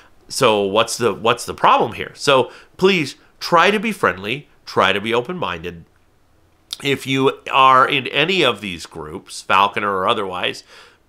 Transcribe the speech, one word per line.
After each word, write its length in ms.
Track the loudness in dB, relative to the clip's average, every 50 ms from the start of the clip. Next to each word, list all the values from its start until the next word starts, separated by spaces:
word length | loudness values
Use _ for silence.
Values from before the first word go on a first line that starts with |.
| -20 _ _ _ _ -12
So 340 | -4 0 2 4 4 4
what's 360 | 2 2 2 0 0 0 -2 -2
the, 160 | -2 -2 -2
what's 320 | 0 0 -2 -2 -2 -4
the 80 | -10 -6
problem 400 | 0 2 4 4 4 2 -2 -4
here?" 180 | -8 -12 -12 -12
So 360 | -4 0 2 4 4 4 0 -4 -18 -20 _ _
please 400 | 0 2 2 4 2 0 -4 -8 _ _ _ _ -12
try 300 | -4 2 4 4 4 4
to 100 | 2 0
be 120 | -2 -4
friendly, 560 | -4 0 0 -2 -2 -2 -6 -8 -8 -8 -10 _ _ _ _
try 260 | -6 0 2 2 2
to 80 | 2 0
be 140 | -2 -2 -2
open-minded, 720 | -2 -2 -4 -6 -6 -6 -6 -6 -8 -10 -12 -12 -14 -18 _ _ _ _ _ _ _ _ _ _ _ _ _ _ _ _ -14 -12 -8 -4
if 240 | -4 -4 -4 -2 -2
you 320 | 0 0 2 0 0 -2 -6 -4
are 360 | 0 2 4 4 6 4 4 2
in 200 | 0 -4 -4 -4
any 360 | -2 -2 0 0 2 2 2
of 180 | 0 0 -2
these 240 | -6 -10 -10 -10 -12
groups, 560 | -14 -14 -14 -12 -12 -12 -14 -14 -16 -18 -10
falconer 500 | -4 2 4 4 4 2 0 -2 -4 -2
or 160 | -2 0 0 0
otherwise, 560 | 0 0 -2 -6 -6 -4 -6 -6 -6 -8 -14 _ -20 -20 -20 -20 _ _ _